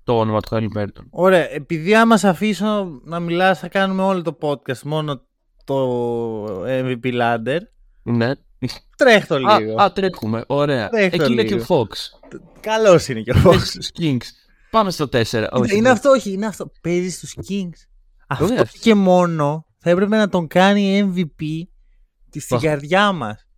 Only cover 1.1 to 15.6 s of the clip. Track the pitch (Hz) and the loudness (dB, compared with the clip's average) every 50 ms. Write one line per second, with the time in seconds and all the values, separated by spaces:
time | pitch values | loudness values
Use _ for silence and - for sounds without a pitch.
1.1 | - - 175 190 190 170 143 - - 151 143 - 170 156 156 190 214 220 233 226 | -4 2 4 4 4 4 2 0 -4 -10 -8 -6 -6 -4 0 2 4 4 6 6
2.1 | 226 190 202 196 170 151 202 220 202 165 208 214 214 208 196 175 147 123 - 151 | 4 4 4 2 2 2 0 -2 -2 -2 -2 -2 -2 -2 -4 -6 -10 -16 -14 -10
3.1 | 165 170 170 170 170 175 185 190 185 - 185 170 - 196 196 190 190 190 190 196 | -8 -6 -4 -4 0 2 2 2 2 0 -4 -4 -2 -2 0 0 0 -2 -2 -2
4.1 | 190 180 160 165 143 - 156 147 143 123 - - 127 - - 147 151 156 156 151 | -2 -2 -4 -6 -6 -4 -4 -4 -4 -4 -6 -8 -8 -8 -8 -6 -6 -4 -4 -6
5.1 | 139 123 _ _ _ _ _ _ _ _ _ - 139 135 131 127 123 120 120 120 | -8 -10 _ _ _ _ _ _ _ _ _ -4 -2 -2 0 0 -2 -2 -2 -2
6.1 | 120 117 117 117 110 107 101 107 95 92 87 120 131 131 131 127 127 117 117 127 | -4 -4 -4 -6 -6 -8 -8 -8 -8 -8 -6 -4 -4 -4 -4 -4 -6 -4 -4 -4
7.1 | 120 120 120 117 117 117 113 123 143 175 220 - _ _ _ _ _ _ _ 117 | -2 0 0 0 0 -2 -2 -4 -4 -6 -6 -10 _ _ _ _ _ _ _ -4
8.1 | 120 117 113 123 139 - _ _ _ _ 131 123 - - - _ _ - 294 254 | 0 0 0 0 -2 -6 _ _ _ _ -10 -10 -10 -14 -20 _ _ 2 4 6
9.1 | 220 196 - - 165 135 131 - 214 190 107 110 110 113 202 185 - 196 190 185 | 6 4 4 0 -2 0 2 2 2 2 0 -2 0 2 2 2 2 0 -2 -2
10.1 | 175 - - 107 113 113 120 - 139 143 147 147 139 123 104 95 233 - 190 185 | -4 -4 -6 -4 -4 -4 -4 -2 -2 0 0 0 0 -2 -2 -2 0 0 0 0
11.1 | - 165 151 131 123 117 110 113 202 - 113 - 180 139 110 98 - - - - | 2 0 0 2 2 0 0 0 -2 -4 0 0 2 2 2 0 -6 -10 -14 -14
12.1 | - _ - - - - - - _ - - 214 220 220 220 202 175 151 - - | -16 _ -20 -20 -20 -20 -20 -20 _ -12 -6 -4 -2 2 6 6 6 6 4 0
13.1 | 127 110 107 - 123 - - 185 170 - 110 - - - - - - - 170 151 | -6 -6 -4 0 2 6 6 6 6 4 2 -2 -8 -10 -12 -12 -8 -4 -2 -2
14.1 | 131 117 - - - _ _ _ _ _ _ _ - 226 208 190 160 - 151 120 | -2 -2 -4 -8 -14 _ _ _ _ _ _ _ 0 0 0 0 -2 -4 -4 -2
15.1 | - 120 113 - - 117 107 - - 131 | 0 0 0 0 -2 -2 -2 -2 0 0